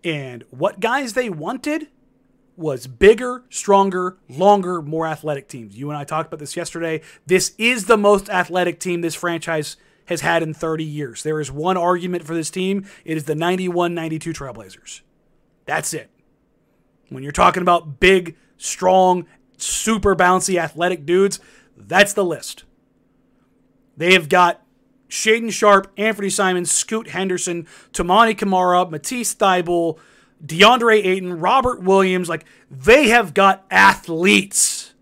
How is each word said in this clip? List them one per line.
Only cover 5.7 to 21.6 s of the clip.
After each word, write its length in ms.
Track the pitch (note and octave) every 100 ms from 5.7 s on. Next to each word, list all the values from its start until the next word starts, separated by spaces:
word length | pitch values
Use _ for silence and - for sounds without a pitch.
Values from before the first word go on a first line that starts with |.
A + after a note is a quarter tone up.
| G2+
You 120 | C#3+
and 80 | D3
I 60 |
talked 240 | C#3+ D#3 D#3
about 120 | D#3+
this 180 | D3 -
yesterday. 420 | E3 E3 E3 D#3+ - - -
This 280 | F#3 - -
is 280 | A3+ B3 F#3+
the 120 | A3
most 320 | G3+ G3+ G3
athletic 500 | F#3+ F3 F3+ F3 -
team 180 | F3+ F3
this 160 | E3 D#3
franchise 600 | F3 E3 E3 D#3+ D3+ - _ _ -
has 120 | E3+
had 220 | E3 E3
in 100 | D#3+
thirty 300 | D3+ D#3+ D#3+
years. 400 | D#3+ D3 C3+ A2+
There 160 | D#3 D#3
is 100 | C3+
one 260 | C#3 E3+ F#3
argument 480 | E3+ F3+ F3+ F3 D3+
for 80 |
this 160 | E3 D#3
team. 340 | F#3 F#3 G3 G3 - -
It 100 | D#3+
is 60 |
the 120 | C#3+ D3+
ninety-one 580 | E3+ F#3 F#3 F3 F3
ninety-two 400 | E3+ D#3+ D#3+ E3
Trailblazers. 680 | D#3+ C#3 A2+ F#2+ - - - _ _ _ _ _ _ -
That's 280 | D#3 E3
it. 160 | D3+ G#2+ _ _ _ _ _ _ _ _ _ _
When 160 | C3
you're 80 | C#3
talking 300 | D3 F3+ F3+
about 400 | F3+ F3 D#3+ C3+
big, 340 | F3+ F#3+ E3+ - _ _
strong, 680 | - - F#3 F#3 F#3 F3+ F3 _ _ _
super 560 | - - - A3 G3
bouncy, 440 | F3+ F3+ F#3 F3+ F3
athletic 480 | D#3+ D3 F3 F3+ C#3+
dudes, 340 | F3+ G3 - _ _